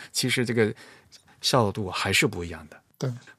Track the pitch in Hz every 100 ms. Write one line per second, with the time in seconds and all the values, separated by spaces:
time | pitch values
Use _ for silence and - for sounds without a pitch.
0 | - - 127 120 123 117 107 - - -
1 | _ - _ _ - 135 104 104 92 -
2 | 101 98 143 90 85 80 80 - _ -
3 | 131 120 -